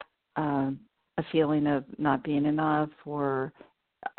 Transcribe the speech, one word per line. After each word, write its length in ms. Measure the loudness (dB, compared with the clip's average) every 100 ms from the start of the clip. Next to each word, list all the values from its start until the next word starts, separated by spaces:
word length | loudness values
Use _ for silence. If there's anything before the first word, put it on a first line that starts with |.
| -20 _ _ -4
um, 420 | 0 0 0 -4 -10 _ _ -8
a 60 | -2
feeling 340 | 2 4 4 2
of 180 | 0 -2 -2
not 240 | 0 0
being 220 | 0 0
enough 460 | 2 2 2 2 0 -6
or 480 | -8 -4 -2 -2 -4 -8 -20 _ _ _ -8